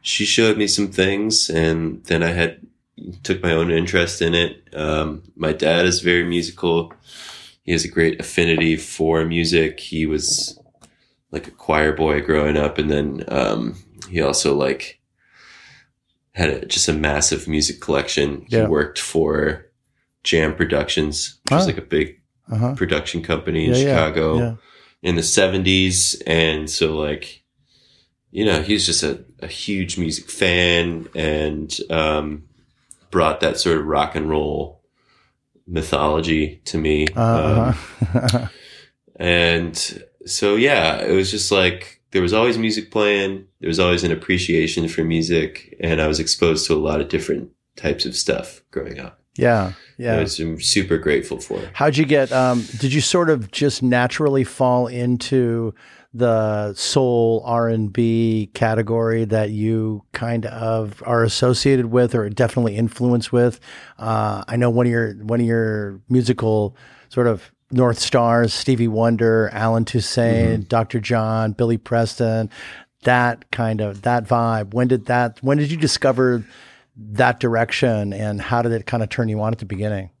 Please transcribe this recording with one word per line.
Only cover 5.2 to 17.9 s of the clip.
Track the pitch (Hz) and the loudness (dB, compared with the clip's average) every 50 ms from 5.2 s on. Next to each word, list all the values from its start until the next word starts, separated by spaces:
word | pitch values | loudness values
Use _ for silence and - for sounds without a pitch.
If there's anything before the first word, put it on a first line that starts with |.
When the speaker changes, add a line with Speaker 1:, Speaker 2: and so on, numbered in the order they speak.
| - - _ | -14 -20 _
Speaker 1:
my | - 80 78 78 | -6 -4 -4 -2
dad | - - 76 82 85 90 | 0 0 2 2 2 2
is | 90 87 - | 2 0 0
very | - 87 87 87 85 | 0 2 2 2 0
musical. | 87 87 87 85 82 - - - 87 85 85 85 82 - _ _ - - - - - - - - - - _ _ | 0 -2 -2 -2 -4 -8 -4 -2 0 0 0 -2 -4 -12 _ _ -20 -20 -20 -20 -20 -20 -20 -20 -20 -20 _ _
He | - | -2
has | 87 82 - | -2 -2 -2
a | - | -2
great | - 85 82 82 76 - | 0 2 2 2 0 -2
affinity | - - - - 87 82 82 80 82 82 80 | -8 -6 0 0 2 2 2 2 2 2 0
for | 78 - - - - 80 80 82 80 80 | 0 -4 -10 -6 -2 0 2 2 2 0
music. | 82 82 85 85 82 87 85 80 78 76 - | 0 0 -2 0 2 2 2 2 2 -2 -8
He | - - - 80 78 | -14 -8 -4 -4 -2
was, | 78 78 76 76 - - - - - - - - _ _ _ - - _ _ _ _ _ _ _ _ | -2 -2 -2 -2 -2 -4 -4 -4 -6 -10 -14 -20 _ _ _ -20 -20 _ _ _ _ _ _ _ _
like, | - 73 - | -10 -10 -10
a | - - | -10 -20
choir | _ - - 78 78 78 76 76 | _ -4 0 0 2 2 2 2
boy | 76 80 78 76 73 | 0 0 0 0 0
growing | 73 - 78 76 73 76 76 | 0 0 2 2 2 2 2
up, | 76 73 73 73 - | 2 0 0 -2 -2
and | 76 76 | -2 0
then, | 73 73 73 76 67 80 82 - | 0 0 0 -2 -4 -8 -8 -4
um, | 60 69 64 52 53 55 58 57 - - - _ _ - - - | -2 -2 0 0 -2 -4 -4 -6 -8 -10 -18 _ _ -20 -18 -8
he | 90 85 | -4 -2
also, | 76 69 69 - - 78 69 | 0 0 0 0 0 0 0
like, | 71 67 67 69 - - - - _ _ _ _ _ _ _ _ _ - - - - - - - - _ _ _ _ _ _ _ _ _ _ _ | 0 0 -2 -2 -4 -8 -14 -16 _ _ _ _ _ _ _ _ _ -20 -20 -20 -20 -20 -20 -20 -20 _ _ _ _ _ _ _ _ _ _ _
had | - 87 76 | -2 0 0
a, | 71 - - | 0 -2 -4
just | - - - - - | -4 -2 -2 0 0
a | 78 | 0
massive | 78 76 76 73 73 71 - 76 67 - | 0 0 0 0 2 0 0 -2 -2 -4
music | - 78 78 73 - - - | -2 -2 0 0 0 -4 -6
collection. | - - | -4 -2